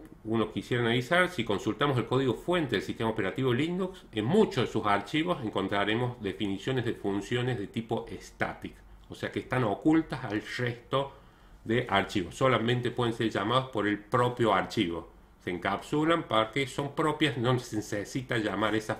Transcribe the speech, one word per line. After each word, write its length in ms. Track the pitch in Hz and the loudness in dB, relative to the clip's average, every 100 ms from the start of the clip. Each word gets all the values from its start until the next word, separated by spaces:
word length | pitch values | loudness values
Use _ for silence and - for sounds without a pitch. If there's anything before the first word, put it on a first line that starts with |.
| - - | -20 -12
uno 260 | 110 113 107 | -2 0 0
quisiera 320 | 101 - 123 | -2 -2 0
analizar, 460 | 117 123 127 175 180 | 2 2 2 2 2
si 160 | 147 | 0
consultamos 540 | 110 98 113 101 147 123 | -2 0 0 0 2 2
el 80 | - | 2
código 260 | 131 131 | 2 2
fuente 440 | 110 - 175 139 98 | 0 0 0 2 0
del 60 | |
sistema 280 | - - 113 | -2 -2 -2
operativo 420 | 110 95 127 131 | 0 -2 0 0
Linux, 540 | 120 160 180 185 - - | 2 0 -2 -4 -8 -8
en 140 | 107 | -2
muchos 400 | 110 208 208 135 | 4 4 4 2
de 80 | 104 | 0
sus 140 | 110 101 | 0 2
archivos 580 | 101 - 156 175 143 | 2 0 -2 0 -2
encontraremos 720 | 110 101 95 101 101 113 123 120 | -2 -2 0 0 2 0 0 -2
definiciones 640 | 98 87 101 95 131 131 110 | -6 -2 -2 -2 -2 -2 -2
de 80 | |
funciones 640 | - 101 101 98 120 123 120 | -2 -2 -2 -2 -2 0 -2
de 80 | 95 | -4
tipo 400 | 117 - 113 - | -6 -4 -4 -4
static, 600 | 92 - - - - 92 - - - - | -12 -12 -6 -6 -6 -12 -14 -20 -20 -18
o 40 | |
sea 160 | - 104 | -8 -6
que 100 | 104 | -4
están 240 | - 127 | -2 0
ocultas 600 | 110 98 156 160 160 139 | 0 2 4 4 2 -4
al 180 | 117 107 - - | -4 -4 -4 -4
resto 560 | 123 120 - 131 - - - - - - | -4 -6 -4 -2 -2 -10 -20 -20 -20 -8
de 240 | 110 117 110 | 0 0 2
archivos, 440 | 98 95 104 85 | 0 2 -2 -2
solamente 560 | - 131 117 117 123 120 | 2 2 4 2 0 0
pueden 220 | 120 120 | 0 -2
ser 160 | 113 113 | 0 0
llamados 400 | 104 104 131 127 | 0 2 0 0
por 180 | 107 101 | 0 0
el 120 | 104 | 0
propio 560 | - 123 123 123 110 | 0 2 2 4 4
archivo, 560 | 95 87 120 87 82 - - - - | 4 2 0 0 -2 -10 -18 -20 -10
se 60 | - | -6
encapsulan 720 | 90 98 101 - 147 156 170 | -2 -2 -2 -2 0 2 0
porque 440 | - 110 110 139 131 | 2 0 2 0 -2
son 280 | - 139 | -4 -4
propias, 420 | - 156 151 151 131 | -2 0 2 0 2
no 220 | 120 123 | 2 2
se 180 | - 107 | 0 -6
necesita 640 | - 104 95 135 127 120 | -4 -4 -4 -6 -2 0
llamar 360 | 104 95 107 | 0 0 2
esas 220 | 110 - | 2 0